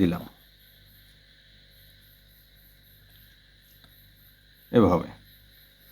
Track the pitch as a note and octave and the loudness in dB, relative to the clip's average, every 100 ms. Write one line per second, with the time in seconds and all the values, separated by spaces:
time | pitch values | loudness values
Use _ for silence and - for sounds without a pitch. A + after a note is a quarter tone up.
0 | F2+ E2 - - - - - - - - | 0 -2 -10 -20 -20 -20 -20 -20 -20 -20
1 | - - - - - - - - - - | -20 -20 -20 -20 -20 -20 -20 -20 -20 -20
2 | - - - - - - - - - - | -20 -20 -20 -20 -20 -20 -20 -20 -20 -20
3 | - - - - - - - - - - | -20 -20 -20 -20 -20 -20 -20 -20 -20 -20
4 | - - - - - - - B2 F#2+ E2+ | -20 -20 -20 -20 -20 -20 -2 2 4 2
5 | - - - - - - - _ - | -4 -18 -20 -20 -20 -20 -20 _ -20